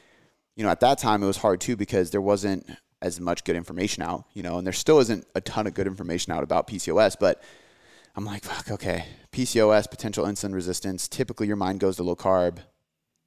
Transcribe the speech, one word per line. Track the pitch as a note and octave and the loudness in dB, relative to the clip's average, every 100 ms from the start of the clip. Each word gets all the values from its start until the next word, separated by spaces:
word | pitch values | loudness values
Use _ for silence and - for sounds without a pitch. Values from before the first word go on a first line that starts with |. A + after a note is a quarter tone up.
| _ _ _ _ _ - | _ _ _ _ _ -4
you | |
know, | G#2 | 0
at | E2 | 4
that | B2 C#3 | 4 4
time, | A#2+ G#2+ | 2 2
it | G2 | 2
was | F#2+ | 2
hard, | G#2+ F2+ | 2 2
too, | - A2+ | -2 -4
because | G2+ G2+ E2+ | 0 0 0
there | G2+ | 0
wasn't | G2 G2+ G2+ F#2+ - F2+ _ _ | 2 2 2 -4 -8 -20 _ _
as | F2+ F2 | -8 -6
much | F2 E2+ | -4 -4
good | - E2+ | -2 -4
information | E2 E2+ G2+ - | -4 -4 -4 -4
out, | E2 F2 - | -6 -6 -10
you | G#2 | -12
know, | F2 F2 | -6 -4
and | F#2 | -4
there | |
still | F2+ - D#3 | -4 4 6
isn't | A#2 G#2 - F#2+ | 6 0 -4 -8
a | |
ton | - A2+ G#2 | -6 -4 -4
of | F2 | -2
good | F#2+ | -6
information | F#2+ E2+ F2 - | -4 -4 -4 -2
out | D#2 | -4
about | D2 E2+ - | 0 0 0
P | G2 | -6
C | - | -2
O | E2+ | 4
S, | G#2 - | 4 4
but | F#2+ - - - _ _ _ - _ - | 0 0 -6 -20 _ _ _ -20 _ -12
I'm | G2+ | -10
like, | G2+ | -10
"Fuck, | - - - | -12 -12 -8
okay, | G#2 F#2+ F2 E2 - _ | -6 -4 -4 -6 -18 _
P | B2+ B2 | -6 0
C | A#2 | 4
O | G#2+ | 6
S, | G#2+ - | 6 4
potential | - A2 G2+ F2+ | -6 -6 -2 -2
insulin | G2+ G#2 F#2+ | -2 -4 -4
resistance. | F2 F2 G2 F#2 - | -4 -4 -4 -6 -8
Typically, | - B2+ A#2+ G#2 | -4 -6 -2 -2
your | G#2 | -2
mind | F#2 G2 | -2 0
goes | F#2+ F2+ | 0 0
to | |
low | F2 F2 | -2 -2
carb, | F#2+ F#2 F2 F2 - _ _ _ _ _ | 2 4 4 0 -16 _ _ _ _ _